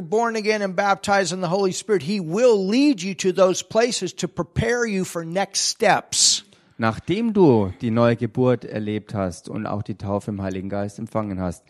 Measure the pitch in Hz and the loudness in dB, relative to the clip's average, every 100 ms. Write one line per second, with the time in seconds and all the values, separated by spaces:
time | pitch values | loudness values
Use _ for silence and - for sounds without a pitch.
0 | 165 214 233 226 208 214 196 180 202 190 | -2 0 0 -2 -2 -2 -2 -2 0 0
1 | - 202 175 185 175 196 190 175 - 196 | 2 0 0 -2 -2 0 0 -2 -2 -2
2 | 135 208 160 190 247 208 190 240 294 208 | 0 -4 -2 2 4 4 2 4 4 2
3 | 185 185 190 180 185 175 - 220 240 - | -4 -2 0 4 4 2 -2 0 0 0
4 | 180 - 180 - 156 - 226 240 233 196 | -6 -6 -8 -6 -4 -2 0 0 0 -2
5 | 180 175 165 180 196 - - - 202 135 | -2 -6 -4 -4 -2 -2 -4 0 2 2
6 | - - - - - _ _ - 113 107 | 0 0 2 0 -4 _ _ -2 0 0
7 | - 196 233 202 165 113 95 - 120 113 | -2 -2 0 6 6 6 2 -2 -2 2
8 | 117 117 117 123 127 120 - 107 104 107 | 4 2 -2 0 2 2 -2 -6 -4 -6
9 | - 107 92 - - 110 104 104 - 101 | -6 -4 -4 -4 -10 -8 -6 -6 -6 -8
10 | 98 101 113 98 95 95 95 101 104 - | -4 -4 -4 -6 -6 -6 -6 -6 -6 -8
11 | 113 110 104 95 90 82 _ | -6 -4 -4 -4 -6 -6 _